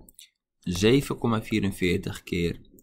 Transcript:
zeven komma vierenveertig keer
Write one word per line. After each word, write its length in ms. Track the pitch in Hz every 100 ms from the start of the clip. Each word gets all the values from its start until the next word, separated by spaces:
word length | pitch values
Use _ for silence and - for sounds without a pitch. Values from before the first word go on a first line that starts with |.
| - - - _ _ _
zeven 580 | - 87 107 139 139 -
komma 260 | 120 110
vierenveertig 800 | - 110 98 98 90 92 98 -
keer 380 | - 90 85 - - -